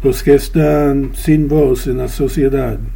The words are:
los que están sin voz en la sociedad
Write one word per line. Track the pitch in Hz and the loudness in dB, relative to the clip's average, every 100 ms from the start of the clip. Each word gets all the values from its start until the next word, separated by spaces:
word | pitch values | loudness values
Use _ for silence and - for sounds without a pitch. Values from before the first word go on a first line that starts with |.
los | 135 123 | 0 -2
que | - | 2
están | 143 - 165 151 147 147 139 135 | 2 2 0 2 2 2 0 -2
sin | - - 156 147 | -6 0 2 2
voz | 151 143 127 - | 2 2 0 -2
en | 127 | -4
la | 127 | -4
sociedad | - 135 160 135 135 127 110 110 | -2 -4 0 0 0 -2 -6 -8